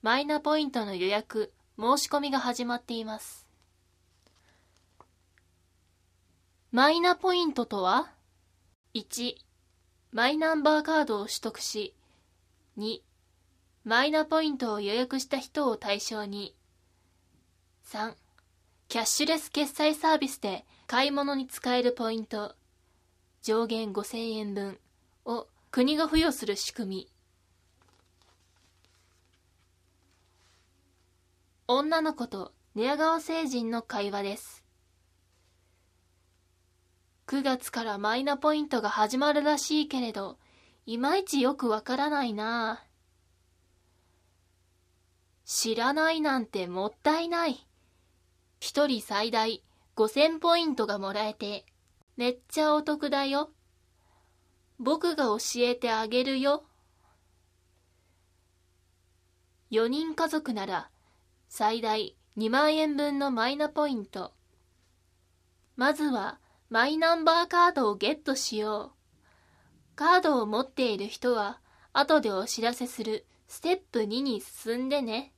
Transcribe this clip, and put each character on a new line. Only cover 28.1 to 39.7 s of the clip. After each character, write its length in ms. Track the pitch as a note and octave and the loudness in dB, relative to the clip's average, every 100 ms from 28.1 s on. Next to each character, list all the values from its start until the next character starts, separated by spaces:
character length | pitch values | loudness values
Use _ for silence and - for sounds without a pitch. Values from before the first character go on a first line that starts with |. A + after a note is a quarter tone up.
| _ _ _ _ _ _ _ _ _ _ _ _ _ _ _ _ _ _ _ _ _ _ _ _ _ _ _ _ _ _ _ _ _ _ _ - | _ _ _ _ _ _ _ _ _ _ _ _ _ _ _ _ _ _ _ _ _ _ _ _ _ _ _ _ _ _ _ _ _ _ _ 0
女 320 | B3+ D4+ D#4+ | 2 4 2
の 140 | B3+ | 0
子 120 | - A#3 | -4 -6
と 280 | G3 F3+ _ _ | -8 -10 _ _
寝 100 | - | -4
屋 120 | A#3+ D4 | -2 2
川 240 | D#4+ E4 | 2 0
成 260 | D#4 E4 D#4 | -2 -4 -2
人 240 | B3+ A3+ | -4 -4
の 120 | A#3 | -4
会 280 | A3+ A3 G3+ | -6 -6 -4
話 120 | G3+ | -4
で 160 | G3 G#3 | -4 -6
す。 260 | - - _ _ _ _ _ _ _ _ _ _ _ _ _ _ _ _ _ _ _ _ _ _ _ _ _ _ - | -12 -20 _ _ _ _ _ _ _ _ _ _ _ _ _ _ _ _ _ _ _ _ _ _ _ _ _ _ -6
「九 140 | C#4 | -2
月 280 | C#4 B3+ - | 0 -2 -4
か 140 | - | -8
ら 140 | A3+ G3+ | -6 -2
マ 180 | G#3 A#3 | 0 0
イ 80 | |
ナ 140 | C4+ C#4 | 0 0
ポ 160 | D4+ | 2
イ 80 | D4+ | 0
ン 60 | D4 | 0
ト 100 | B3 | -2
が 80 | G#3 | -2
始 300 | A3 G#3+ B3+ | 0 0 2
ま 120 | D4 | 2
る 120 | D4 | 4
ら 160 | D4 D4 | 2 2
し 240 | - | 2